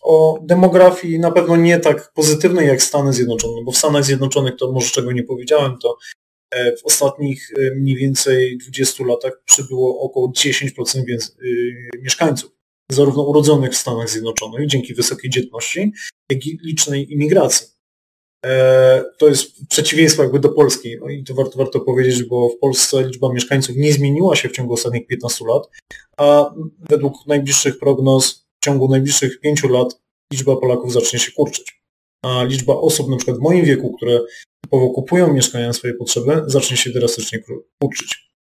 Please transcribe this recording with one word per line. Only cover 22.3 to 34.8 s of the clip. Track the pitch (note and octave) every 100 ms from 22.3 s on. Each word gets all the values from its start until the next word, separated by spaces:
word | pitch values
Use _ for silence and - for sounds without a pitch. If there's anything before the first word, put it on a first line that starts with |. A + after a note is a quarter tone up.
| B2 A#2+
w | A#2+
Polsce | C#3 B2+ - C3+
liczba | C3 B2+ C3+
mieszkańców | B2 B2 C#3 C3 B2+
nie | D3
zmieniła | D3 C#3+ C#3+ F#3 D3+
się | -
w |
ciągu | - B2+
ostatnich | A#2 B2 A#2 -
piętnastu | B2 A#2+ - A2+
lat, | B2+ - _ _ - _ -
a | C#3+ G#3 D4 - D#3 _
według | E3 D3 C#3 C#3 -
najbliższych | D3 C#3 C#3+ C#3+ C3
prognoz | C3+ C3 C3+ C3 B2+ - _ _
w |
ciągu | - C#3 C3
najbliższych | C3+ C#3 C#3+ C3 -
pięciu | D3+ D3 C3+
lat | B2 B2 - _ _ _
liczba | C#3 C3+ C3
Polaków | B2+ B2 B2
zacznie | A#2+ A#2 B2
się | -
kurczyć. | - - - - _ _ _ _ _
A | B2+ B2+
liczba | B2 C3+ -
osób | C#3 D#3+ - C3
na | B2+
przykład | - B2
w |
moim | C#3+ F3+
wieku, | D#3+ C3+ B2 -
które | A#2 A#2+ - - - _
typowo | - C3+